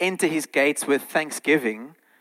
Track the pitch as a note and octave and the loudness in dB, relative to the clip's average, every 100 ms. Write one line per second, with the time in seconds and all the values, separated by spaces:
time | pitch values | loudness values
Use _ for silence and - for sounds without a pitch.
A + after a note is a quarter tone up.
0 | F3+ F#3 E3+ D#3+ - C#3+ C#3+ C#3+ - C#3 | -2 0 0 0 -2 0 2 0 0 0
1 | - E3 D3+ B2+ - D#3 A#2+ A2 C3 - | 0 -4 -2 -6 2 2 2 -6 -12 -18
2 | _ _ | _ _